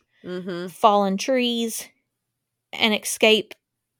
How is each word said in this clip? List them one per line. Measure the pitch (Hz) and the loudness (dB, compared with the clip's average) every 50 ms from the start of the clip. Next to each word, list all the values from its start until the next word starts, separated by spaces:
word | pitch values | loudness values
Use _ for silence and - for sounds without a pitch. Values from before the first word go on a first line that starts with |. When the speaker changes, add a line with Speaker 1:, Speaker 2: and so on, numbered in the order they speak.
| _ _ _ _ - | _ _ _ _ -14
Speaker 1:
Mm-hmm. | 175 180 185 175 196 180 170 180 185 | -12 -10 -10 -10 -10 -10 -10 -10 -12
Speaker 2:
fallen | 160 - - 220 202 202 202 196 190 | -2 2 2 4 4 4 2 0 0
trees, | 190 - - 262 254 247 240 240 233 233 226 - - - - _ _ _ _ _ _ _ _ _ _ _ _ _ _ _ _ | -2 -2 -2 0 0 0 0 -2 -2 -4 -4 -6 -8 -12 -14 _ _ _ _ _ _ _ _ _ _ _ _ _ _ _ _
and | - - - 226 214 | -6 -2 0 0 0
escape | 202 - - - - - 220 220 214 - - - - _ _ _ _ _ _ _ | -2 -4 -6 -2 2 4 4 4 4 0 -4 -14 -20 _ _ _ _ _ _ _